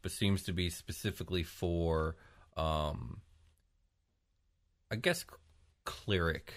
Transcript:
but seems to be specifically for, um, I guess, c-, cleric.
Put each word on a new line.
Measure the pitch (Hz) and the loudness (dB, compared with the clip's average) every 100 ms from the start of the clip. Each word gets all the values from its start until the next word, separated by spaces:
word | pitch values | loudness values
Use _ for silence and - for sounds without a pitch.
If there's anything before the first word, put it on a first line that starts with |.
but | 90 | -6
seems | - 101 98 | 0 2 2
to | - | 0
be | 90 90 | -2 -2
specifically | - - - 107 - - 92 | -4 -10 -4 -4 -4 -2 -2
for, | 80 - 90 85 85 80 78 80 - - - - | -2 -2 0 2 2 2 2 -4 -14 -20 -12 -2
um, | 80 78 76 - - - - - - _ _ _ _ _ _ _ _ _ _ _ _ _ _ | 0 2 0 -2 -8 -12 -16 -20 -20 _ _ _ _ _ _ _ _ _ _ _ _ _ _
I | 107 | 0
guess, | 175 175 | 2 2
c-, | - - - - _ _ - | -2 -16 -20 -20 _ _ -10
cleric. | - - 98 82 78 - | -8 2 4 4 2 -4